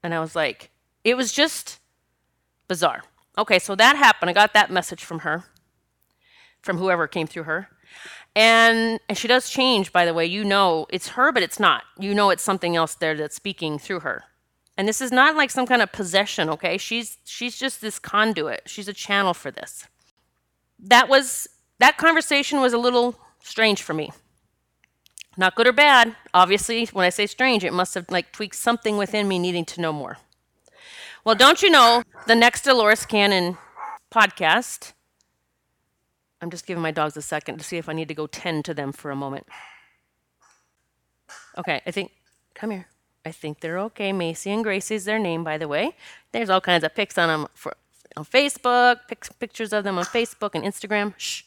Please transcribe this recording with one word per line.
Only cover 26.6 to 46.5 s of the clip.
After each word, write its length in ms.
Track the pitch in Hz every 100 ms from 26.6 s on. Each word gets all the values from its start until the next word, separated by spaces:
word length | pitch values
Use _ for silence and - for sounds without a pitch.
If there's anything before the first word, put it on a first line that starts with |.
| - 233 233
when 180 | 196 180
I 40 |
say 180 | 180 208
strange, 360 | - 262 226
it 100 | 180
must 200 | 180 180 190
have, 140 | 175
like, 240 | 180 -
tweaked 220 | - 208 -
something 420 | - 233 220 208
within 300 | 196 214 202
me 120 | 185
needing 260 | 175 175 165
to 160 | -
know 120 | 165
more. 240 | 151 135 - _ _ _ _ _ _ - - - -
Well, 120 | 220 208
don't 260 | 269 339
you 80 | 392
know, 340 | 302 240 240 - - -
the 80 | 226
next 260 | 233 -
Dolores 440 | 277 254 208 214 -
Cannon 520 | 214 202 190 175 180 - - - - _
podcast, 840 | 226 202 - 160 190 247 - - _ _ _ _ _ _ _ _ _ _ _ _ _ _ _
I'm 80 | 170
just 160 | 175 -
giving 160 | 170
my 100 | 165
dogs 260 | 156 151 151
a 40 |
second 360 | 143 151 156 170
to 60 |
see 140 | - 170
if 120 | 160
I 40 |
need 140 | 160 156
to 60 |
go 140 | 151 151
tend 360 | - 180 160 147
to 80 |
them 180 | 147 139
for 200 | 139 151
a 40 | 139
moment. 320 | 139 135 - - - - _ _ _ _ _ _ _ _ _ _ _ _ _ _ _ - - -
Okay, 240 | 175 143 -
I 60 |
think, 200 | 185 185 _ _ _ _
come 160 | - 220
here. 160 | 196 180 _ _ _ 160
I 60 |
think 280 | 165 156 151
they're 200 | 165 175
okay. 340 | 214 - 196
Macy 380 | 190 170 165 196
and 120 | 208
Gracie's 400 | 220 196 - 214
their 160 | 190 220
name, 240 | 196 165
by 140 | 165 156
the 100 | 156
way. 300 | 147 247 - - - _
There's 180 | 226
all 120 | 220